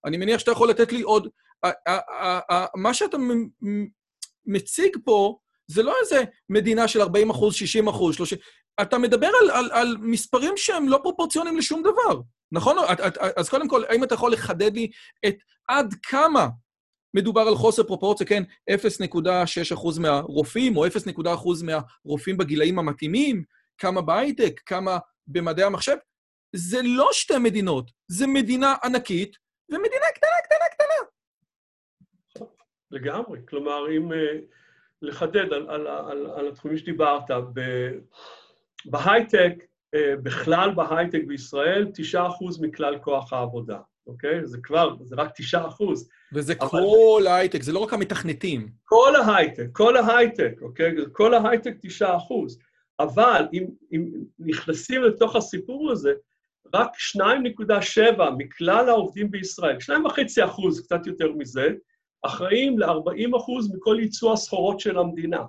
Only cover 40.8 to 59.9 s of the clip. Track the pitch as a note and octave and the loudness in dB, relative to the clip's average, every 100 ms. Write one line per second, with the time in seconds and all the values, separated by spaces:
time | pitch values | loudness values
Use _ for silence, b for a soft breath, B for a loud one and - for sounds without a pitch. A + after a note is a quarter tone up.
40.8 | D#3 D#3+ E3+ E3 C#3 C#3 - C#3 D3+ G3 | -2 -2 0 -2 -4 -10 -8 -2 0 0
41.8 | G3+ - - F3+ F3+ F3 F3+ E3 D#3 - | -2 -6 -4 -2 -2 -4 -10 -6 -8 -4
42.8 | C#3+ C#3+ D3 C3+ B2 B2+ A#2+ A#2+ A2 G2+ | -4 -4 -4 -4 -4 -6 -6 -8 -10 -12
43.8 | - _ - B2 C#3+ E3+ C#3 A#2+ A#2+ D#3 | -14 _ -20 -10 -4 -4 -6 -14 -4 0
44.8 | E3 - B2 B2+ D3+ - B2+ F3 E3 - | 0 -2 -10 -6 -6 -8 -4 -4 -4 -6
45.8 | G3+ - - b b D3 C#3+ E3+ C3+ E3+ | -4 -4 -8 b b -8 -6 -4 -2 0
46.8 | F#3+ A3 A3 G#3+ F#3+ F3+ F#3 E3+ B2+ F3 | 6 8 8 8 6 4 2 -2 -4 -4
47.8 | G#3+ A3+ G3 G3 E3+ D3+ F#3 C3+ G#2+ - | -2 -4 -4 -4 -6 -6 -4 -6 -8 -16
48.8 | _ A#3 C#4+ D4 G#3+ G3 D#3 - A#2+ - | _ 8 8 6 4 4 2 -2 -10 2
49.8 | A3 B3+ A3 A#3+ A#3 A#3 B2 A2 B2+ - | 6 6 4 4 4 2 -4 -4 -14 -2
50.8 | E3 D#3 C#3+ - G#3+ A#3+ G#3+ A#3 A#3+ - | -2 -2 -6 2 4 4 4 0 -2 -12
51.8 | F3+ - G3 F3 - A#3 B2+ - _ _ | -16 -2 0 0 -2 -6 -6 -12 _ _
52.8 | _ - D3 C3 A#3+ F#3+ D#3 F3 F#3 - | _ -6 -2 4 4 4 0 -4 -8 -12
53.8 | _ D#3+ E3+ - - _ D#3+ D#3 - D#3+ | _ -6 -6 -10 -16 _ -6 -6 -4 -6
54.8 | - C4 A#3+ - A3+ A#3+ - - - C4+ | -4 2 2 4 2 2 -2 -10 -10 -6
55.8 | D4+ A3+ C#3 C#3 _ _ _ _ _ G3 | -4 0 0 -2 _ _ _ _ _ 0
56.8 | A#3 - - G3+ G3+ C4+ B3 G#3+ G#3+ G3+ | 0 -4 -6 0 2 2 0 -4 0 0
57.8 | - A3 A3+ G3 D#3 C3 C#3 - E3+ G#3+ | 2 4 4 6 2 0 -10 -4 2 4
58.8 | B3 A3+ F#3 G3+ G#3 G3 F#3 - E3 B2+ | 6 4 2 -4 -6 -6 -10 -2 -2 -2
59.8 | - | -2